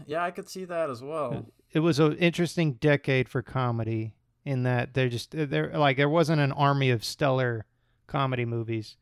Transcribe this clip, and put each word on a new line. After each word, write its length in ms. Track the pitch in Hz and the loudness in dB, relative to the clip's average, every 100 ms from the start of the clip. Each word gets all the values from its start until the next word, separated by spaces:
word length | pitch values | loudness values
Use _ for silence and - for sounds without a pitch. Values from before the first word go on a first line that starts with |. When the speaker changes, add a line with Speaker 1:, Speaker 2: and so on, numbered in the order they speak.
| 147 | -8
Speaker 1:
yeah, 180 | 156 | -4
I 80 | 175 | -4
could 160 | 180 175 | -6 -12
see 160 | 190 | -12
that 260 | 180 170 156 | -8 -4 -4
as 140 | 117 | -6
well. 420 | 139 160 131 113 113 _ _ | -8 -6 -4 -6 -10 _ _
Speaker 2:
It 80 | 160 | 0
was 220 | 165 139 | 2 4
an 160 | 156 - | 2 4
interesting 560 | 175 170 170 - 156 | 0 0 -2 0 -2
decade 560 | 120 151 143 - 131 127 | 2 2 2 2 0 0
for 140 | 135 | -4
comedy 720 | - 131 123 117 113 113 110 - _ _ | -4 -4 -2 -2 -2 -4 -6 -10 _ _
in 200 | 143 131 | -6 -2
that 300 | 127 123 127 | 0 0 -2
there 140 | 135 127 | 0 0
just, 220 | 117 - | -2 -6
there, 400 | 165 147 151 151 156 | -6 -2 -2 -2 2
like, 180 | 143 131 | 2 4
there 120 | 143 | 2
wasn't 320 | 165 151 156 | 4 2 2
an 100 | 139 | 2
army 400 | 147 143 139 131 | 2 2 4 2
of 140 | 117 | 2
stellar 600 | - - 147 131 127 113 - _ _ _ - | -2 -2 0 2 0 -2 -8 _ _ _ -6
comedy 360 | 147 135 127 | -2 -2 -2
movies. 520 | 120 117 113 113 107 - | -2 -4 -4 -4 -6 -16